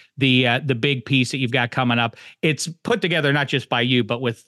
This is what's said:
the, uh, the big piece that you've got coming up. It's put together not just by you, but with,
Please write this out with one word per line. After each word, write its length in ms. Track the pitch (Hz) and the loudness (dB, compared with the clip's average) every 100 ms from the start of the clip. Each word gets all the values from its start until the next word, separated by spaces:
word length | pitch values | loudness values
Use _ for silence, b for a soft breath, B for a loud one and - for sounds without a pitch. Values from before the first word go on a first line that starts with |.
| B - | B -2
the, 300 | 135 127 120 | 2 4 4
uh, 140 | 127 | 0
the 100 | 139 | 0
big 300 | 117 143 131 | -2 -2 -2
piece 260 | - 135 123 | 0 0 0
that 60 | 135 | -2
you've 140 | 123 | -2
got 180 | 131 120 | 0 -2
coming 280 | 135 123 120 | 0 0 2
up. 180 | 117 - B B | 0 -4 B B
It's 260 | 160 139 165 - | -2 -2 -6 -8
put 200 | - 226 | -4 -2
together 280 | 180 170 143 | 0 0 2
not 180 | 147 139 | 0 0
just 200 | 135 - | -4 -2
by 140 | 123 | 0
you, 200 | 123 123 | 2 2
but 180 | 107 120 | 0 -2
with, 220 | 127 120 | -4 -6